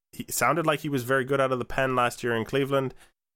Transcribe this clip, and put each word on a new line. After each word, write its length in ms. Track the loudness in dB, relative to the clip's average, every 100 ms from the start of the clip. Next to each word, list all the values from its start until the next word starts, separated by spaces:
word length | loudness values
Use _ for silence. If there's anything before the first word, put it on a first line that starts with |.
| _
he 140 | -14 -8
sounded 380 | 0 0 2 0
like 140 | 0
he 80 | -2
was 160 | -4
very 200 | 0 0
good 160 | 2 2
out 120 | 2
of 60 | 0
the 60 |
pen 300 | -2 -2 0 2
last 260 | 0 0
year 120 | -2 -2
in 80 |
Cleveland. 500 | 0 -2 0 0 -2 -8 -20 _ _